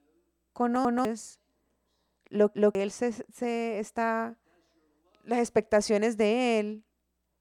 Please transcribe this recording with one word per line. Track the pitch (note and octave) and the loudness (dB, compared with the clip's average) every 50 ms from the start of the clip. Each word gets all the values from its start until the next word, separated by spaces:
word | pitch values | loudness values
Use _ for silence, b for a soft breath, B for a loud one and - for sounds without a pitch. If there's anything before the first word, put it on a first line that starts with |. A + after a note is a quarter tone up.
| _ _ _ _ _ _ _ _ _ _ _ | _ _ _ _ _ _ _ _ _ _ _
conoces | - A#3+ A#3+ A#3+ B3+ C4 A#3+ A#3+ B3 B3+ G#3+ A3+ A3 - - - _ _ _ _ _ _ _ _ _ _ _ _ _ _ _ _ _ _ _ | -4 -2 0 0 0 0 0 0 0 -2 -4 -4 -8 -12 -18 -20 _ _ _ _ _ _ _ _ _ _ _ _ _ _ _ _ _ _ _
lo, | - G#3 G#3 G#3 - | 2 2 2 2 2
lo | G3+ G#3 G#3 | 2 2 2
que | G3+ G3 G3 | 2 0 -4
Él | G#3 | -4
se, | - - B3 A#3+ | -4 -4 -4 -4
se | G#3+ A#3 - - - - B3 A#3+ A#3 A#3 A#3 A#3 G#3+ G3+ | -4 -6 -12 -16 -10 -8 -6 -4 -4 -4 -4 -4 -4 -6
está, | G#3+ - - A#3 A3+ A3+ A3+ A3+ A3+ A#3 A#3 - _ _ _ _ _ _ _ _ _ _ _ _ _ _ _ _ _ | -8 -8 -6 -4 -2 -2 -2 -2 -4 -6 -10 -16 _ _ _ _ _ _ _ _ _ _ _ _ _ _ _ _ _
las | G3+ A#3+ A#3+ | -2 0 0
expectaciones | A#3 - - A3 - - A3 G#3 G#3 - G#3+ G3+ G#3+ A#3 A3+ | 0 2 2 0 2 4 2 2 4 4 2 2 2 2 2
de | G#3 A3 G#3 A3+ B3+ B3+ A#3+ A3+ G#3+ | 2 2 2 4 2 2 2 2 2
Él, | G#3 G#3 G#3+ G#3+ - _ _ _ _ _ _ _ _ _ _ _ | 0 -2 -6 -10 -14 _ _ _ _ _ _ _ _ _ _ _